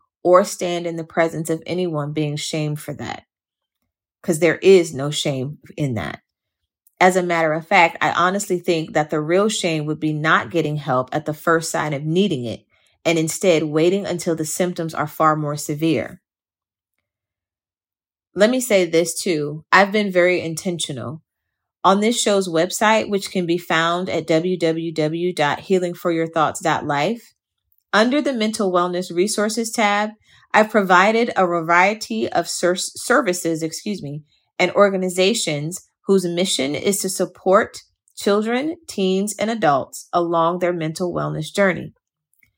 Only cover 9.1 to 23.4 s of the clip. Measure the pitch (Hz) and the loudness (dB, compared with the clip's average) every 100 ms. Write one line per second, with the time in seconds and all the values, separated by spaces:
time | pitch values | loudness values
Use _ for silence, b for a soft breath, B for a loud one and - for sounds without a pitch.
9.1 | 156 151 180 214 214 180 160 151 151 156 | -2 0 0 0 0 -2 -2 -4 -4 -4
10.1 | 151 160 185 117 170 156 151 143 127 131 | -2 0 0 0 -2 -2 -4 -2 -2 -2
11.1 | 151 151 151 - 165 160 160 151 143 156 | -6 -6 -4 0 0 0 -4 -4 -4 -2
12.1 | 170 202 139 120 98 _ _ _ _ - | 0 0 -2 -6 -10 _ _ _ _ -2
13.1 | 165 160 - 190 160 156 151 170 196 190 | 0 0 0 2 2 2 2 2 2 -2
14.1 | 175 180 160 156 - 180 175 165 - 151 | -4 -2 -4 -4 -2 -2 -2 -6 -4 -6
15.1 | - 160 156 147 143 - 147 165 131 - | 0 2 2 -2 -6 -6 -2 0 0 -4
16.1 | - _ _ _ _ _ _ _ _ _ | -10 _ _ _ _ _ _ _ _ _
17.1 | _ _ _ _ _ _ _ _ _ _ | _ _ _ _ _ _ _ _ _ _
18.1 | _ _ 175 214 254 247 202 175 165 170 | _ _ 2 2 4 2 2 4 2 0
19.1 | - 180 156 147 156 - 180 196 214 208 | -2 -2 -2 -4 -8 2 4 6 2 2
20.1 | 180 180 180 160 165 190 175 - 135 117 | 2 4 2 -2 -6 -6 -6 -6 -8 -10
21.1 | 160 - _ _ _ _ _ 180 196 214 | -12 -16 _ _ _ _ _ 2 4 2
22.1 | 240 226 202 185 160 185 - 214 220 220 | 0 2 0 0 0 0 0 2 2 0
23.1 | 196 - 190 | -4 -2 -4